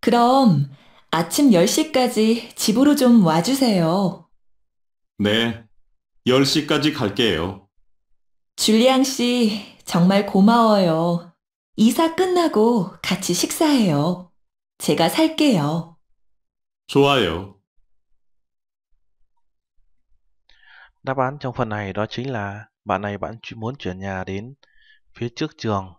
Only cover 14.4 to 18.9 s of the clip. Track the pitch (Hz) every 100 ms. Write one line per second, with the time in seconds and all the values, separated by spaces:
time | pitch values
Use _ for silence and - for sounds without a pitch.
14.4 | _ _ _ _ - 156 165 - 320 320
15.4 | 302 196 143 165 - _ _ _ _ _
16.4 | _ _ _ _ _ 139 139 139 95 82
17.4 | 98 _ _ _ _ _ _ _ _ _
18.4 | _ _ _ _ _